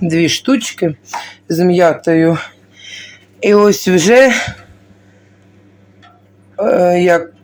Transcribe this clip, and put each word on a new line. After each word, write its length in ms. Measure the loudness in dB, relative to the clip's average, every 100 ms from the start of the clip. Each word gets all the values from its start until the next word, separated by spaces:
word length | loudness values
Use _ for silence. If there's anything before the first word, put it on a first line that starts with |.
дві 280 | -4 -2 -2
штучки 680 | -2 -2 -2 -4 -6 -6 -6 -14 -14 -14 -20 -8
з 100 | -2
м'ятою. 800 | 0 2 0 0 -2 0 0 -2 -8 _ _ -20 -20 -20 -20 -20 _ -6
І 120 | 0
ось 340 | 4 4 2 0
вже, 440 | 0 4 4 4 0 -6 -14 -20 -20 _ _ _ _ _ _ _ _ _ _ _ _ -20 _ _ _ _ -6
е, 420 | -2 0 2 2
як 320 | 2 0 -2 _